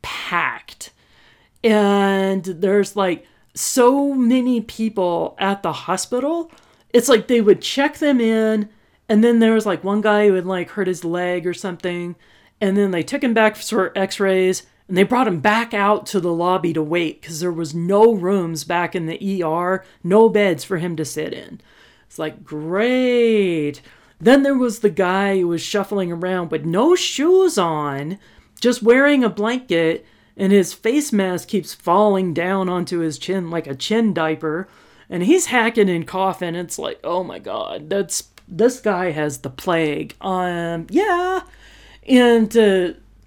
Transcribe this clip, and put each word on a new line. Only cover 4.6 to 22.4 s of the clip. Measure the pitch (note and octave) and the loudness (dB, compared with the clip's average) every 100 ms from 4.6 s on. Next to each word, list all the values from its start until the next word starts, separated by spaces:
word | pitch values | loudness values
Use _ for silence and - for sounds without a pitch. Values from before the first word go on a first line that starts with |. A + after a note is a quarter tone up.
people | A3+ - A3 G#3+ F3+ E3+ E3+ - | -4 -6 -4 -2 -2 -2 -4 -2
at | G3 G3 | -2 -2
the | F3 | -4
hospital. | C#3+ - C4+ - B3 C#4 E4+ E4 _ _ _ _ | -6 -4 -4 -4 -4 -2 -4 -6 _ _ _ _
It's | A#3+ A#3+ | 2 4
like | A3 - | 2 4
they | A#3+ | 4
would | G#3 - | 4 4
check | - C4+ C#4+ - | 0 -2 -2 0
them | D4 B3+ | 0 2
in, | A3+ A3 A3 A3 G#3 _ _ _ - | 2 2 0 0 -4 _ _ _ 0
and | G#3+ | 4
then | A#3 A#3 | 6 6
there | A3+ | 4
was, | A3 G#3+ | 4 0
like, | E3+ | -2
one | F#3+ G#3 | -2 0
guy | G#3+ G#3 G#3 | 2 4 4
who | |
had, | F#3 F3+ | 2 0
like, | F#3 F3 | -6 -6
hurt | G#3 F#3 | -4 -4
his | F3 | -4
leg | E3+ F3 F3+ F3+ F3 | -4 -4 -2 -4 -4
or | |
something, | F3 G3 F3 F3+ F3 F3 - _ _ _ - | -6 -8 -8 -6 -6 -8 -12 _ _ _ -4
and | G3 G3 | 0 2
then | G3+ | 2
they | F3 | 0
took | D#3+ C#4 | -4 -4
him | B3+ | 0
back | A3+ G#3+ G#3+ | 2 2 0
for | - A#3 - G3+ | -4 -2 -2 -2
x-rays, | F#3+ - G3 F#3 F#3 F#3 - _ - | -4 -2 0 2 0 -2 -8 _ -4
and | F#3 | 0
they | |
brought | G3 B3 A3 | 2 2 0
him | E3+ | 0
back | G#3+ A3 A3+ | 0 0 -2
out | G#3 G3+ G#3+ - | 0 2 0 -2
to | G3+ | -4
the | F3 | -2
lobby | E3 F3 F#3 E3+ | -2 0 0 0
to | D#3 | -2
wait | D3+ F3 E3 - | -2 -2 -2 -6
'cause | - D#3 | -12 -8
there | F3+ | -6
was | E3 D#3 | -6 -6
no | E3 F3 G3+ A3+ | -4 0 6 6
rooms | G#3 F3+ G3+ E3+ D#3+ | 4 0 0 -2 -6
back | D3 F3 E3+ | -4 -2 -2
in | F#3 D#3+ | -4 -6
the | E3 G3 | -6 -6
E | F#3+ | -4
R, | D#3+ E3+ F3+ F#3 - _ | -2 -2 -2 -4 -6 _
no | F3 G#3 A3+ | 2 4 6
beds | G#3 G3+ D#3 | 4 2 0
for | - F3+ | -4 -6
him | F3 D#3+ | -4 -6
to | |
sit | D3+ D3+ D#3 | -8 -8 -8
in. | - - - _ _ _ _ _ | -10 -16 -20 _ _ _ _ _
It's | - | -10
like, | D#3 - | -10 -10